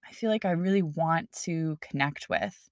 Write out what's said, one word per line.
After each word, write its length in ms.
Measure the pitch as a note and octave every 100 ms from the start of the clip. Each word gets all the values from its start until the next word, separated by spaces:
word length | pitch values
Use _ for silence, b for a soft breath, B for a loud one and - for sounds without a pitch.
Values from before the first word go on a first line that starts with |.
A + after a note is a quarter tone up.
| -
I 40 |
feel 180 | - A3+
like 140 | A3
I 80 | G3
really 300 | F3 F#3 G3
want 500 | E3+ D3+ D#3+ E3 - -
to 360 | - E3 D#3+ D3+
connect 480 | - C#3 C#3 C#3+ -
with. 400 | - G3+ - _